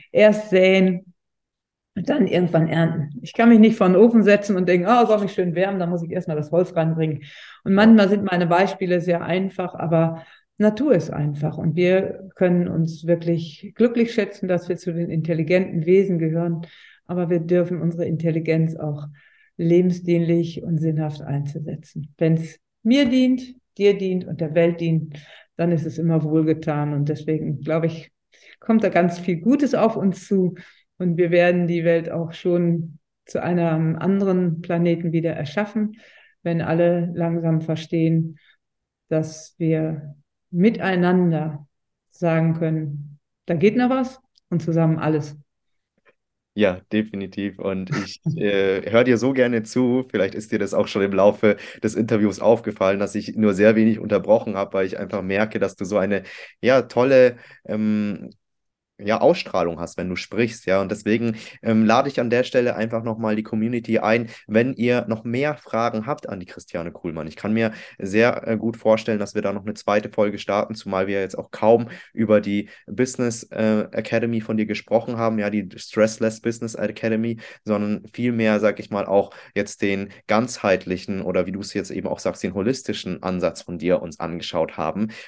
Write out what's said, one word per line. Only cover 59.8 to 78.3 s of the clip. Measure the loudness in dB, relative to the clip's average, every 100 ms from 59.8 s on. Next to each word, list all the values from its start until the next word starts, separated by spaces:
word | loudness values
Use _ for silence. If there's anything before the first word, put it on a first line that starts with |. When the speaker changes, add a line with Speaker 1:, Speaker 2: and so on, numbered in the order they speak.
| -10 -8
Speaker 2:
wenn | -8
du | -8
sprichst, | -6 -4 -4 -4 -2
ja. | -2
Und | -2
deswegen, | -4 -2 -2 -2 -6 -12 -8
ähm, | 0 2 4
lade | 4 2
ich | -2
an | 0
der | 0
Stelle | 0 0 0 -2
einfach | -4 -4
nochmal | -6 -4 -2 -4
die |
Community | -4 -4 -2 -4 -2 0
ein, | 2 0 -2 -12 -2
wenn | 0 0
ihr | 0 0 0 -2
noch | -6 -4
mehr | -4 -4 -6
Fragen | -6 -4 -2 -4 -6
habt | -8 -10
an | -12
die | -14
Christiane | -18 -12 -10 -10
Kuhlmann. | -10 -10 -10 -10
Ich | -8
kann | -4
mir | -2 -2 -4 -16 -12
sehr, | -2 2 2 0 -4
äh, | -4
gut | -4 -2
vorstellen, | 0 0 0 -4
dass | -4 -4
wir |
da | -4
noch | -4
eine | -8
zweite | -8 -2 -2 0
Folge | -2 -2 -2
starten, | -4 -2 -2 -8
zumal | -4 -4 -2
wir | -4
jetzt | -4 -8
auch | -14
kaum | 0 4 4 2 -12 -10
über | -4 2 2
die | 2 -4 -4 -14 -8
Business, | -4 -2 -2 -4 -4 -8
äh, | -2 0 0 -2
Academy | -6 -4 -2 -2 -4
von | -2 -2
dir | -2
gesprochen | -6 -2 -2 -2 -2
haben, | -2 -2
ja, | -2
die | -4 -6 -12
Stressless | -6 0 0 0 -4 -2
Business | -6 -6 -8 -6
Academy, | -8 -4 -4 -2 -4 -8 -14 -12 -4
sondern | -2 -2 -6 -8
vielmehr, | -4 -2